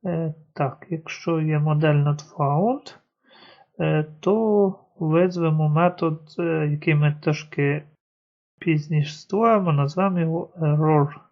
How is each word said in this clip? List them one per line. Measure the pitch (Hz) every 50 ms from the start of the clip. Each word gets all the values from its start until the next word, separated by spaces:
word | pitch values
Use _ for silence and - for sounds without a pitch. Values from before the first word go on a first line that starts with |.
| _
Е, | 190 170 165 165 160 156 - - _ _
так, | - 147 135 - _ - -
якщо | 170 160 156 - - - - - 165 160
є | 156 156 156 151
модель | 147 156 156 151 156 156 147
not | 147 143 147 147 147 - - -
found, | - 151 139 143 151 185 226 254 285 - - - - _ _ _ _ _ _ _ - - - - _ _ _ _ -
е, | 170 156 156 156 151
то | 151 - - - 175 202 220 226 220 208 208 202 196 190 - _ _ _ _
визвемо | 165 156 156 165 180 185 175 175 165 160 156 156 156 151
метод, | 147 156 170 180 180 - - 165 160 156 - - - -
е, | 180 170 165 156 156 147
який | 147 147 - - 156
ми | 147 147 147 147 - -
трошки | 160 147 151 - - - - 143 143 143 151 - - _ _ _ _ _ _ _ _ _ _ _ _ _ _
пізніше | - 170 160 151 147 - 165 151 147 147 -
створимо, | - - _ - 202 226 226 226 208 190 175 156
назвемо | 143 143 139 147 185 190 196 185 175
його | 165 160 160 165 185 - _ 180
error. | 160 151 147 151 156 156 156 151 143 143 - - _ _